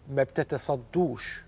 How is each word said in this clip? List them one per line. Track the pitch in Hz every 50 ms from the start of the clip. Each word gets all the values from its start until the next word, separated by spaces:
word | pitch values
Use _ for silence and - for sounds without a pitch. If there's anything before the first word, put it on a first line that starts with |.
| - -
ما | 135 139 135
بتتصدوش | - - - 147 - 151 135 - - 147 127 117 - - 175 180 151 120 - - - - - -